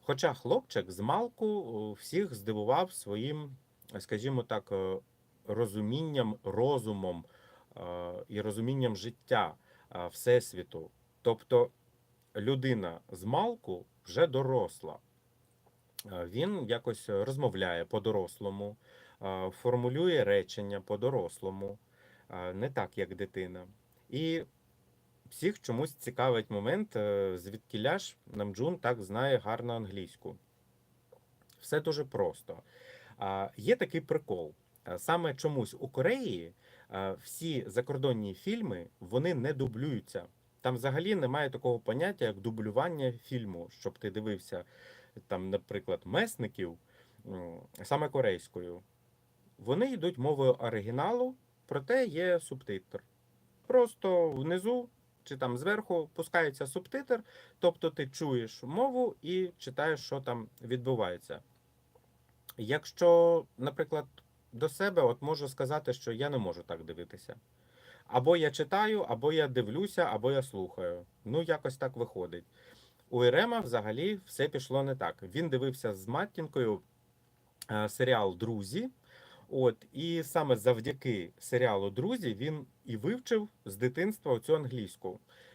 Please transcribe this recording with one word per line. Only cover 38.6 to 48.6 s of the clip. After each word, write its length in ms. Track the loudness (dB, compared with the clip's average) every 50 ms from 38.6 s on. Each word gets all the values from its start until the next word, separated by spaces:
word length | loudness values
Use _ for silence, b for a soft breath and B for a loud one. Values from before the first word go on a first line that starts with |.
| -2 -4 -4 -6 -8 -12 _ _
вони 340 | -12 -2 0 0 2 2 0
не 200 | 0 0 -2 0
дублюються. 720 | 0 -2 -2 -2 -4 -4 -2 -2 -4 -6 -6 -10 -10 -10 -10 _ _ _ _ _ _
Там 140 | 0 0 0
взагалі 400 | 2 0 0 0 2 2 2 2
немає 340 | 2 2 0 2 0 0 -2
такого 300 | -2 -2 0 0 0 2
поняття, 460 | 0 -2 0 0 0 0 0 0 -2
як 120 | -2 -2 -2
дублювання 760 | -4 -6 -4 -2 -4 0 2 2 0 0 -2 -2 -2 -2
фільму, 560 | -2 -4 -10 -6 -6 -6 -6 -6 -8 -10 -10 -12
щоб 280 | -16 -8 -8 -8 -8 -4
ти 140 | -8 -6
дивився, 540 | -4 -4 -4 -4 -4 -4 -6 -8 -10 -10 -10 B B B B B B B B B B -20 -8 _
там, 220 | -4 -4 -2 -2
наприклад, 520 | -2 -2 -4 -4 -8 -8 -4 -4 -4 -4 -4
"Месників", 720 | -2 0 0 0 0 -2 -6 -8 -8 -6 -6 -8 -8 -8 -12 _ b b b b b b b -16
м, 340 | -12 -12 -10 -10 -12 -14 -14 -18 -20 _ -16 -4
саме 260 | -2 0 0 0 -2
корейською. 720 | 0 2 2 2 2 0 -6 -10 _ -10